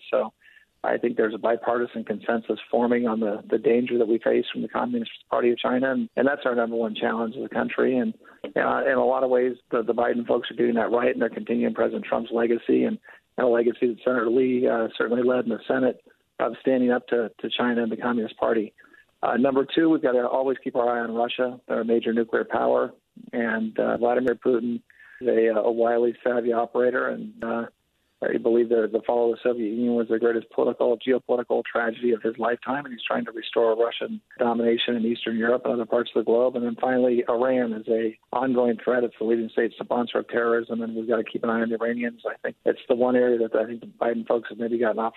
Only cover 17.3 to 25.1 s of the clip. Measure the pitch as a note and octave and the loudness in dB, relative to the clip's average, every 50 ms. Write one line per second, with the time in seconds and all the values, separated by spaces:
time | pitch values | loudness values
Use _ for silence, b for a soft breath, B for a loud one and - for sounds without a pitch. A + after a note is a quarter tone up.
17.3 | - - - A#2 - - B2 B2 A#2+ A#2 A#2 A2+ A2+ - - A#2+ A#2+ A#2+ G#2+ A2 | -6 -8 -8 -8 -4 -2 -2 0 0 0 -2 -2 -4 -4 -4 -2 -2 -2 -4 -4
18.3 | - - B2+ A#2+ A#2 A2 G#2 - - b b b b b b b b _ - - | -4 -4 -2 0 0 0 -2 -4 -8 b b b b b b b b _ -4 -2
19.3 | A#2 A#2 B2+ C#3 C3 C3+ C#3 - - D#3+ E3 D#3+ D#3+ C#3+ D3+ C3 B2 B2 B2 A#2+ | 0 2 2 2 2 2 0 0 0 2 4 4 2 2 2 2 2 2 2 2
20.3 | B2+ C3+ C3 C3+ B2+ - - C3+ - C3 A#2 A#2+ A#2+ A#2+ A#2 A2+ A2+ A#2 A#2 A#2+ | 0 0 0 0 -2 -4 -6 -4 -2 0 0 0 0 0 -2 -4 -2 -2 -2 -2
21.3 | - - B2+ B2 B2+ B2 - - - A#2 A2 A#2 A#2 A#2 A2+ A#2 A2+ A#2 A2+ A2+ | -2 -2 -4 -4 -4 -8 -8 -6 -4 -4 0 0 0 0 2 0 0 0 0 0
22.3 | - A#2 A2 - - A#2+ B2 B2 B2+ B2 B2+ B2 - - _ _ _ - - - | 0 -2 -2 -2 -2 -2 0 2 2 2 0 -2 -6 -12 _ _ _ -20 -18 -10
23.3 | - B2 A#2 A2+ A2 A2+ A2 A2 - - A2+ A#2 A2+ A2 A#2 A#2+ B2 B2+ B2+ B2 | -6 -4 -2 -2 -2 -4 -4 -4 -2 -2 -2 0 0 0 0 2 2 2 2 0
24.3 | A#2 - - C3 B2+ A2+ A#2 A#2+ A#2 A#2 - B B B B B | -2 0 0 0 0 2 0 -2 -6 -6 -8 B B B B B